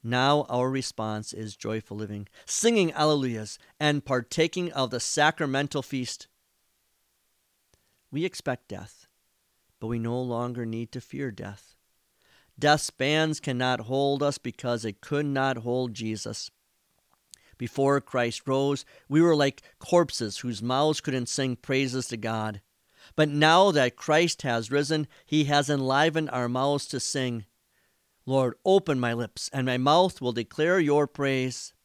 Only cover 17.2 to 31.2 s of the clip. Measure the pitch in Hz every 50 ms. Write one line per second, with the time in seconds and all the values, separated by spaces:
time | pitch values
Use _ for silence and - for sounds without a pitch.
17.2 | _ _ - _ _ _ _ _ 123 117 - - 135 139 143 139 - - - 127
18.2 | 120 117 117 - _ 139 131 135 139 139 143 131 - _ - - _ _ 139 156
19.2 | 170 170 160 147 143 139 - - _ - _ _ - - - 175 165 139 - -
20.2 | 117 104 95 - - 123 117 98 110 120 127 135 147 156 156 - - - 131 131
21.2 | 123 - - - 135 131 123 - - - 135 131 139 127 120 131 120 - 123 113
22.2 | 104 113 110 110 107 110 104 101 _ _ _ _ _ _ _ _ - - - -
23.2 | 156 151 143 147 156 156 165 180 196 202 160 147 131 123 - - - - 151 160
24.2 | 175 165 - - - 135 117 117 113 104 131 143 147 139 156 156 151 - _ -
25.2 | _ _ 151 156 147 139 147 147 143 139 147 139 135 131 131 139 151 165 151 160
26.2 | 156 147 - 127 123 120 123 127 135 143 143 143 - - - 131 - - - 143
27.2 | 131 127 120 113 107 _ _ _ _ _ _ _ _ _ _ _ _ _ _ _
28.2 | _ - 127 135 131 123 113 _ _ 185 190 196 190 - 143 131 123 120 117 117
29.2 | 120 107 _ - - - - 139 127 131 123 123 127 143 151 175 185 185 - -
30.2 | 131 123 117 120 113 - - - 151 170 185 190 165 147 143 147 147 139 _ -